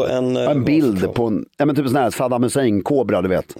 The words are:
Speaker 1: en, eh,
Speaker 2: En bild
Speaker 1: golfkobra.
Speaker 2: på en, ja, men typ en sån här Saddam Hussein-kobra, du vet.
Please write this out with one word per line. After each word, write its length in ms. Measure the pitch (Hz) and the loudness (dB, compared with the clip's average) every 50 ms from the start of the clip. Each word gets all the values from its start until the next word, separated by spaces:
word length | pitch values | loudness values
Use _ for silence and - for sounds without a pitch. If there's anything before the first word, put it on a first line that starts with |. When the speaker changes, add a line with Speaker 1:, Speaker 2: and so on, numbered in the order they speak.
| 135 - | 0 0
Speaker 1:
en, 260 | 127 127 127 127 127 | -2 -2 -2 0 0
eh, 140 | 123 123 143 | 0 0 0
Speaker 2:
En 140 | 151 139 120 | 0 0 0
bild 200 | 143 147 160 151 | 2 2 2 2
Speaker 1:
golfkobra. 260 | 127 104 92 95 95 - | 2 2 0 -2 -2 -2
Speaker 2:
på 120 | 117 117 | -2 -2
en, 200 | 113 107 80 - - _ | 0 -2 -2 -4 -8 _
ja, 100 | - 139 | -2 -2
men 100 | 147 143 | 0 0
typ 80 | 135 143 | 0 0
en 60 | 131 | 0
sån 100 | 117 143 131 | 0 0 0
här 80 | 110 | 0
Saddam 320 | - - 139 123 127 120 127 | 0 -2 -2 -2 0 0 0
Hussein-kobra, 800 | 117 - 139 135 120 104 101 90 - 147 135 117 101 107 92 90 | 0 2 2 2 2 2 0 0 0 0 0 2 2 0 0 2
du 60 | 92 | 0
vet. 280 | 92 85 - - - - | 0 -2 -2 -4 -12 -16